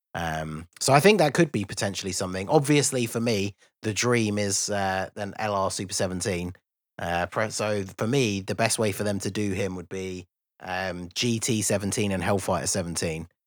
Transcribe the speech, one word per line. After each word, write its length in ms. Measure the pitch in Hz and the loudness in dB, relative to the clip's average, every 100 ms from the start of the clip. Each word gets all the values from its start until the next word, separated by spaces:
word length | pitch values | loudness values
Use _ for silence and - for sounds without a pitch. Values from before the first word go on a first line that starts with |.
| _ | _
Um, 520 | 85 82 78 78 78 87 - | -6 -4 -4 -4 -8 -10 -2
so 120 | - | 4
I 80 | 139 | 6
think 180 | 190 214 | 8 6
that 160 | 151 | 4
could 160 | - - | 4 2
be 120 | 107 | 2
potentially 480 | 95 - 101 90 98 | -2 -2 -4 -4 -4
something. 360 | 92 92 92 104 | -4 -4 -4 2
Obviously 580 | 156 139 147 127 127 117 | 4 6 4 4 0 -2
for 140 | 117 | 0
me, 340 | 117 104 98 - _ _ | 0 0 0 -4 _ _
the 100 | 110 | -4
dream 460 | 101 123 120 107 104 | 0 2 4 2 2
is, 320 | 101 95 - | 0 0 0
uh, 400 | 101 98 95 95 107 | 0 0 0 -4 -6
an 180 | 101 - | -8 -4
L 160 | 107 98 | -2 0
R 140 | 95 | 0
Super 220 | - 95 | -2 -4
seventeen. 600 | - 98 90 110 87 90 - _ _ _ - | -2 -2 0 -2 -2 -4 -8 _ _ _ -8
Uh, 260 | 87 85 87 | -2 -2 -2
pre-, 220 | - 110 | -2 -2
so 320 | - 107 104 95 - | -2 -2 -2 -4 -4
for 100 | 113 | 0
me, 340 | 139 117 98 | 2 2 0
the 120 | 95 | -4
best 240 | 98 113 - | 0 0 2
way 140 | 107 | 0
for 120 | 95 | 0
them 140 | 104 98 | -2 -2
to 100 | 107 | -4
do 220 | 104 104 | -2 -2
him 220 | 95 98 92 | -2 -4 -6
would 120 | 82 | -8
be, 380 | 95 95 90 92 _ _ _ | -8 -8 -8 -12 _ _ _
um, 460 | 92 90 95 87 90 | -8 -4 -4 -6 -6
G 240 | - 123 113 | -2 0 0
T 240 | - 110 | 0 0
seventeen 500 | 107 101 98 113 101 | 0 0 0 0 0
and 100 | 95 | 0
Hellfighter 460 | 92 101 - 90 67 | 0 0 0 -2 0
seventeen, 580 | 104 85 80 85 80 82 _ | -2 -2 -2 -2 -4 -8 _